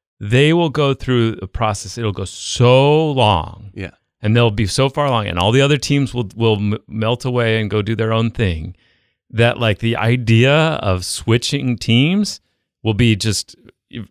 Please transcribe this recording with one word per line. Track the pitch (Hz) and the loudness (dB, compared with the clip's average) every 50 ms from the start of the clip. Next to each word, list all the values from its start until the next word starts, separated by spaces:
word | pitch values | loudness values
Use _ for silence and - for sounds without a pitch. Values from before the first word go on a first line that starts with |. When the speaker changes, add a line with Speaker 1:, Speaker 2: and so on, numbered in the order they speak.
| _ _ _ _ | _ _ _ _
Speaker 1:
they | 104 101 110 131 147 151 165 | -4 0 2 4 4 4 4
will | 175 170 156 | 2 0 0
go | 120 151 147 139 135 | 0 0 0 0 -2
through | - - 131 127 120 117 113 107 | -2 -2 0 0 2 2 0 -2
the | - 98 | -6 -10
process. | 95 - - 117 107 104 - - 92 - 120 | -12 -6 -4 -2 -2 -2 -4 -8 -12 -10 -6
It'll | 117 107 | -6 -6
go | 95 - 98 | -4 -6 -8
so | - - - - - - - 123 120 127 131 135 143 151 156 160 151 | -10 -10 -12 -10 -10 0 2 4 6 6 6 4 4 2 2 0 0
long. | 143 131 117 107 98 82 78 - - - - 101 - | 0 2 2 2 2 0 -2 -6 -12 -18 -20 -18 -14
Speaker 2:
Yeah. | - 95 - - _ _ _ _ _ | -12 -14 -14 -14 _ _ _ _ _
Speaker 1:
And | - 107 110 | -2 2 2
they'll | 120 120 117 | 4 4 2
be | 104 101 110 | 2 0 -4
so | 98 - - 135 139 | -2 0 0 0 0
far | 131 151 147 | 0 -2 -2
along, | 139 127 113 104 | 0 0 -2 -2
and | 98 87 87 | -2 -2 0
all | 90 101 | 2 4
the | 117 135 | 4 4
other | 135 139 151 | 4 4 2
teams | 135 - - 143 143 139 123 - | 0 0 -2 0 0 0 -2 -4
will, | 123 117 95 - | -6 -6 -6 -4
will | 107 117 113 110 | 0 0 2 2
m-, | 101 104 104 107 - - - | 2 0 -2 -2 -4 -6 -10
melt | - 107 110 110 123 123 - | -8 -4 -2 -2 -2 -2 -4
away | 131 123 123 117 113 113 110 | -4 -2 0 0 0 0 0
and | 107 101 | -2 -2
go | 104 107 | -2 -2
do | 101 104 113 | -2 -2 -2
their | 107 113 110 | -2 -2 -2
own | 113 113 113 117 | 0 0 0 -2
thing, | - - 117 92 85 78 80 90 90 - _ _ _ _ _ _ _ _ _ _ | -2 -2 -2 -2 -2 -4 -8 -10 -12 -16 _ _ _ _ _ _ _ _ _ _
that, | - 107 117 120 - - | 0 2 2 2 2 0
like, | 117 113 104 - | 0 -2 0 0
the | 117 113 113 | -2 -4 -2
idea | - 104 113 123 127 120 110 113 113 123 135 143 | 0 0 0 0 0 2 2 4 4 6 4 4
of | 160 156 160 151 - - 101 92 90 87 | 4 2 0 -2 -2 -2 -2 -2 -2 -4
switching | - - - - - 113 120 - - - 143 135 127 120 | -6 -10 -8 -2 0 0 0 0 -2 -4 -2 -2 -4 -4
teams | - - - 113 120 135 160 185 208 208 - - - _ _ _ _ _ _ _ _ | -4 0 0 2 2 2 2 2 0 -2 -2 -6 -12 _ _ _ _ _ _ _ _
will | - 110 107 | -4 -2 0
be | 98 120 117 110 | 2 2 2 2
just | 95 - 113 98 - - - - _ _ - _ _ _ _ | 2 0 -2 -2 -4 -6 -10 -18 _ _ -20 _ _ _ _
i-, | - 117 101 - | -16 -16 -16 -16